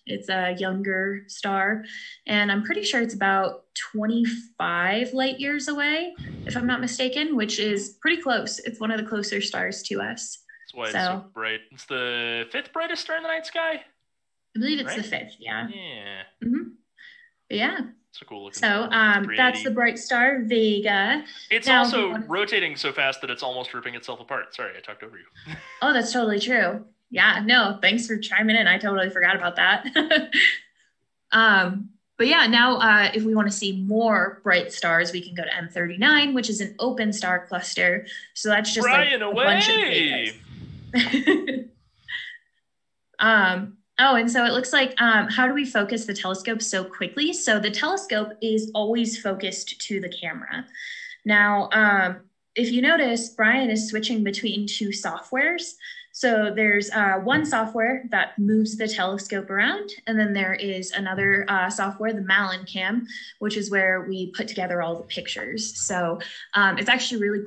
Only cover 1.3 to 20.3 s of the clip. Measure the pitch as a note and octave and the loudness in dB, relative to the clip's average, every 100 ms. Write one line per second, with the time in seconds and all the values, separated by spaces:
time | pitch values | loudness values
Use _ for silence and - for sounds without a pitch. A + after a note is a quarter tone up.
1.3 | - G3+ G3 G3 A3 A3 - - - - | -8 -2 0 0 -2 -6 -14 -16 -14 -2
2.3 | G#3 G#3 G3+ G#3+ F#4 G4+ A#3+ A3+ G3+ G3 | 0 2 0 -2 -2 -2 0 -2 0 2
3.3 | F#3+ F#3 - _ - - G#3+ G#3+ A#3 A#3 | 2 0 -4 _ -12 -8 -4 0 2 0
4.3 | A#3 - - E3+ E3+ F3+ G#3+ B3 B3+ C4 | -2 -10 -6 -2 0 0 0 -2 0 -2
5.3 | C4 C#4 C#4+ C#4+ C#4+ D4 D#4 F4 - - | -2 -4 -4 -4 -2 0 -2 -4 -10 -14
6.3 | - - B3 B3 B3 B3 - B3+ C4+ D#4 | -12 -8 -4 -2 -2 -2 -2 -2 -2 0
7.3 | C4 G#3+ G#3+ G#3 G3+ - - D#4+ E4+ C4+ | 0 0 -2 -2 -2 -4 -4 0 0 0
8.3 | A3+ - - B3 A#3 A3 A3 G#3+ G#3 G3+ | -2 -2 -8 -10 -6 -4 -4 -4 -6 -4
9.3 | G3+ G3 G3+ - G#3 - G3 - A#3 - | -4 -4 -4 -6 -6 -6 -6 -6 -8 -12
10.3 | - _ - - B2 A2+ C#3 F3+ G3 - | -14 _ -20 -18 -8 -4 -2 -2 -4 -8
11.3 | A2+ A2 A2 - C3+ - C3 B2 A#2+ A#2 | -8 -6 -6 -10 -18 -8 -4 -2 -4 -4
12.3 | A#2 A#2 C#4 C#4 D#4+ E4+ E4 - D#4+ D#4+ | -4 -6 -8 -8 -6 -6 -6 -6 -6 -4
13.3 | D#4+ D#4+ E4 E4 D#4 - _ _ _ _ | -6 -6 -4 -4 -4 -10 _ _ _ _
14.3 | _ _ A3 C4+ D4 C#3+ G#3+ G#3 - - | _ _ -4 -2 -2 -4 -6 -6 -8 -10
15.3 | - A2+ A2 A#3 G3 F3 A#2 G2+ G2 - | -16 -10 -8 -8 -10 -12 -12 -14 -14 -16
16.3 | - A#3 C#4+ - - _ _ - - _ | -8 -2 -2 -4 -16 _ _ -20 -20 _
17.3 | _ - G#3 C4+ F#4 A3 - _ - - | _ -8 -2 -2 -4 -8 -12 _ -20 -18
18.3 | G#3 G3+ - G#3+ G3+ A3+ A3+ G#3+ G3+ G3+ | -16 -14 -2 0 0 0 4 4 4 2
19.3 | G#3+ B3+ - C4 A3+ A#3 A3+ - A#3+ B3+ | 2 2 2 -2 0 0 0 -2 2 2